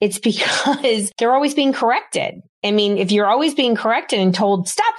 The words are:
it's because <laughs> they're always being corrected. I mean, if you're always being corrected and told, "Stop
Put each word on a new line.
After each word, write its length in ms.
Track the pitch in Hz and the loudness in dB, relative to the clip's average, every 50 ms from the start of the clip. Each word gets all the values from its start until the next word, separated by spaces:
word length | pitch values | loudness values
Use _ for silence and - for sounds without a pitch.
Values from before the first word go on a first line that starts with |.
it's 160 | 214 208 202 - | -2 -2 -2 -2
because 920 | - - - - - - - - - - 285 277 277 262 226 220 202 202 - | -2 -2 -2 0 -2 -2 -2 -2 0 -2 -2 0 0 0 0 0 -2 -6 -4
<laughs> 40 | - | -2
they're 140 | 240 233 254 | 0 2 2
always 200 | 269 285 294 285 | 2 2 0 0
being 180 | 302 277 269 | 0 0 0
corrected. 680 | 262 - - 226 240 - - - - - - - - 180 - _ _ _ - | 0 0 0 0 0 0 -2 -6 -6 -4 -4 -6 -8 -10 -18 _ _ _ -4
I 80 | 208 | 0
mean, 260 | 208 214 208 202 202 196 | 0 2 2 2 0 0
if 140 | 196 180 | 0 0
you're 180 | 208 208 208 196 | 2 2 2 2
always 240 | 220 262 302 320 285 | 2 2 2 0 0
being 220 | 294 269 240 233 | 0 0 0 0
corrected 440 | - - 220 226 269 311 - - 214 | 0 0 0 0 -2 -2 -2 -2 0
and 140 | 190 190 180 | 2 2 2
told, 340 | 185 214 202 202 190 180 - | 2 2 0 0 0 -2 -2
"Stop 260 | - - 415 466 440 | -2 0 0 0 0